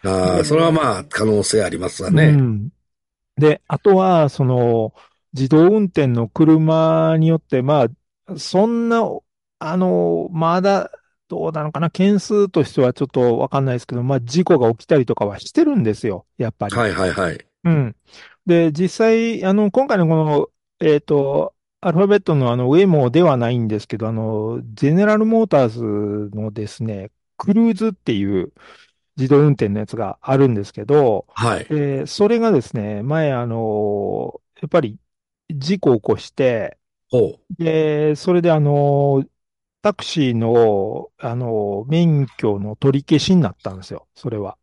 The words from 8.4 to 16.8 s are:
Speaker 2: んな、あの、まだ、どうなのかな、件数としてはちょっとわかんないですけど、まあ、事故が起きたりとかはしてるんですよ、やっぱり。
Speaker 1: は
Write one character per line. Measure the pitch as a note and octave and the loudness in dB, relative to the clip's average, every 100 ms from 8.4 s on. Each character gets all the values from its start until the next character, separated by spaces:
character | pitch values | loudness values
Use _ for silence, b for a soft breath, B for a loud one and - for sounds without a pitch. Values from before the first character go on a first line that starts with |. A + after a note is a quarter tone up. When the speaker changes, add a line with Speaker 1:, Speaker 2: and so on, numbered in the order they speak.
| - F#3 A3 | -4 0 0
Speaker 2:
ん | A#3 A#3 | 0 -2
な、 | A#3 A3 - _ _ _ _ | -2 -2 -6 _ _ _ _
あ | D#3 F3+ | -6 -2
の、 | F#3 F3+ F3 E3+ D#3+ | 0 0 0 -2 -4
ま | E3 E3 F3+ | -4 -2 0
だ、 | G3 G3 - - _ _ _ | 0 0 -4 -14 _ _ _
ど | E3+ E3 | -8 -6
う | |
な | D#3 | -6
の | D3+ | -8
か | D3 | -4
な、 | D#3+ | -4
件 | - F#3+ G3+ | 0 2 2
数 | - G#3 G3+ | 0 0 0
と | F3 | 0
し | C3+ | -2
て | - | 0
は | B2+ | 0
ち | - | 0
ょ | C#3 | -4
っ | |
と | C3+ B2 A#2 | 0 0 0
わ | C3 | -2
か | C#3 | -2
ん | C3+ | -2
な | |
い | B2 | -4
で | |
す | - | -6
け | A#2+ | -6
ど、 | |
ま | B2 C3+ | -2 -2
あ、 | |
事 | A#2+ D3+ | -2 -2
故 | F3+ D#3+ | 2 4
が | A#2 | 2
起 | A2+ | 0
き | - | 0
た | D#3 | 0
り | B2 | 2
と | A2+ | -2
か | G2+ | -4
は | G2+ | -6
し | - | -4
て | - | 0
る | D#4+ C4 | 2 2
ん | |
で | A2+ | 0
す | G#2 A#2 | -2 -6
よ、 | F#2 _ - | -8 _ -8
や | A#2 | -8
っ | |
ぱ | - G#2 | -6 -6
り。 | |
Speaker 1:
は | A#2+ | -2